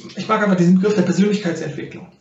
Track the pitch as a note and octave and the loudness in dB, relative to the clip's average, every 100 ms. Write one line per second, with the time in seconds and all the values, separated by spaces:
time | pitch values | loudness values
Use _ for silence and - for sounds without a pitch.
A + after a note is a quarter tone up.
0 | - - - G#3+ G#3 F3+ F3 F#3 G3+ G3+ | -12 -10 -2 0 2 2 4 4 4 2
1 | F3+ F3 G#3 G3 F3 D#3+ D3 - - - | 0 2 0 0 -2 -6 -8 -10 -12 -16
2 | - _ | -20 _